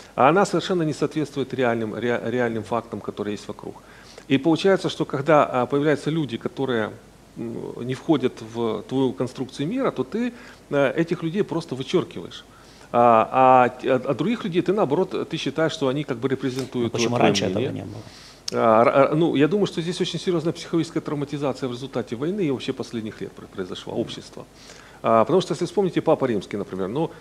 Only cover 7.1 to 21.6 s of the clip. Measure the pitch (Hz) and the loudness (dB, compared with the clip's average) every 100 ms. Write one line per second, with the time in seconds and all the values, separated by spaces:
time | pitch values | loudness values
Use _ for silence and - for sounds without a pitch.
7.1 | - - - 117 117 92 - 120 131 - | -20 -18 -10 -10 -8 -10 -8 -8 -4 0
8.1 | 147 123 - 110 117 113 101 - 131 131 | 2 2 -4 -8 -4 -4 -4 -4 0 0
9.1 | - 123 - 123 - 147 254 226 - 131 | 0 -6 -6 -8 -6 -4 -2 -2 -2 -4
10.1 | 220 247 240 - - - 143 135 151 165 | -4 -4 -6 -18 -20 -4 0 2 0 -2
11.1 | 170 165 190 185 165 - 127 135 180 - | -2 -2 -2 -2 -4 -6 -8 -2 -2 -2
12.1 | 87 87 - - - - - - 120 120 | -8 -14 -16 -20 -20 -20 -20 0 6 8
13.1 | 113 107 131 131 127 123 - 120 127 110 | 8 6 6 8 8 6 2 0 0 0
14.1 | 131 165 240 208 170 165 208 156 156 185 | -2 -2 -2 -2 -2 0 0 0 0 0
15.1 | - - 160 147 143 160 - 135 139 147 | -4 -6 -6 -4 0 -2 0 0 0 -4
16.1 | 120 135 135 135 127 120 123 117 120 113 | -4 -2 -2 -2 -4 -6 -2 -2 0 0
17.1 | 120 - 101 - 101 - 107 98 107 - | 4 4 2 0 -2 -2 -6 -10 -12 -16
18.1 | - - - - 120 117 110 117 139 135 | -20 -20 -16 -4 2 6 6 6 6 4
19.1 | 156 165 131 151 202 190 - 165 175 180 | 4 2 4 2 2 0 -2 -6 -4 -4
20.1 | 165 - 170 165 - - 170 156 156 - | -4 -2 -2 -2 -6 -4 -2 -2 -4 -4
21.1 | 147 139 147 139 127 | -4 -4 -4 -4 -2